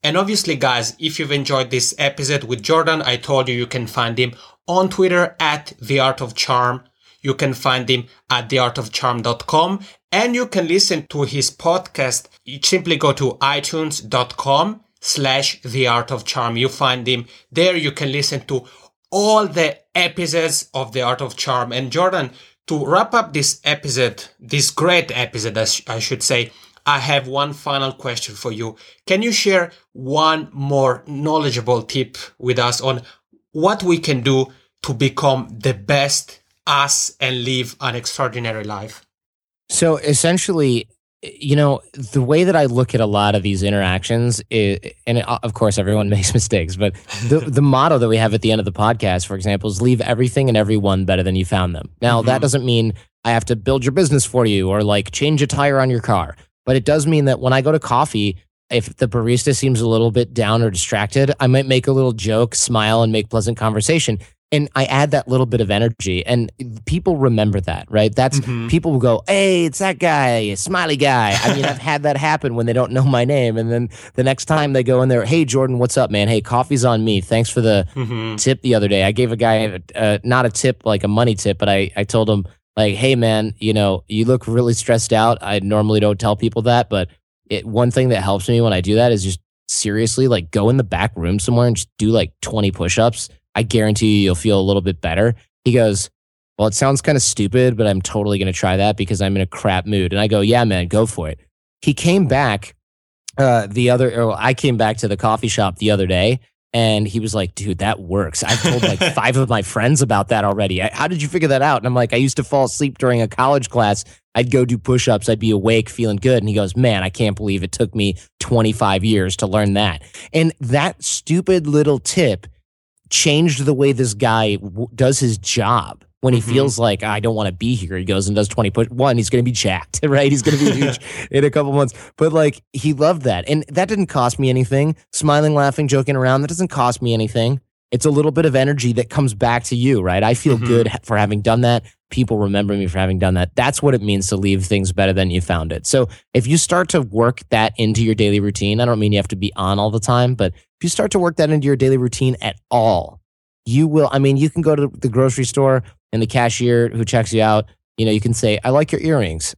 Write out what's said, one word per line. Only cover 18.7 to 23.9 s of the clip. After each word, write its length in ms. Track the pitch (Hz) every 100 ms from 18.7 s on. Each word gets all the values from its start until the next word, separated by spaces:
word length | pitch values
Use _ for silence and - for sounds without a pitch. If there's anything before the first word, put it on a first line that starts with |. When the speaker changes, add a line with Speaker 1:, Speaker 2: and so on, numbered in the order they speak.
| - _ _ _
Speaker 1:
all 360 | 185 208 214 202
the 320 | 151 156 - _
episodes 760 | 175 175 185 170 165 160 147 -
of 200 | 135 123
The 100 | 127
Art 180 | 123 123
of 160 | 127 -
Charm. 340 | - 123 120
And 220 | 123 131
Jordan, 380 | 151 185 185 151 - - _ -
to 180 | 151 135
wrap 260 | 180 226
up 200 | 240 220
this 260 | 143 139 -
episode, 640 | 143 147 143